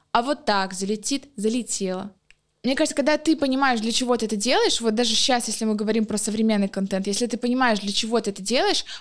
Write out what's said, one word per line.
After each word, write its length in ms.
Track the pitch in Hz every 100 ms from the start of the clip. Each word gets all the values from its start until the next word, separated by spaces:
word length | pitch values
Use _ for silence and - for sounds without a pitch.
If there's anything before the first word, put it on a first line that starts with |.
| _
а 120 | 233
вот 240 | 254 294 -
так 260 | 202 190
залетит», 560 | 185 196 214 - 277 - -
залетело. 720 | 214 247 208 - 190 185 202 - _ _ _ _
Мне 100 | 233
кажется, 220 | 277 302 -
когда 200 | 277 302
ты 180 | 311 311
понимаешь, 440 | 277 262 277 233
для 120 | 226
чего 240 | 226 247 240
ты 100 | 220
это 100 | 214
делаешь, 440 | 247 349 453 -
вот 140 | 233
даже 200 | 220 233
щас, 340 | 220 - 247 233
если 160 | 214 220
мы 100 | 214
говорим 300 | 214 220 214
про 120 | 214
современный 500 | - 220 220 208 196
контент, 380 | 196 196 190 196
если 200 | 202 233
ты 100 | 240
понимаешь, 420 | 240 254 247 208
для 140 | 202
чего 280 | 202 226 233
ты 100 | 202
это 120 | 196
делаешь, 420 | 190 254 403 339 - -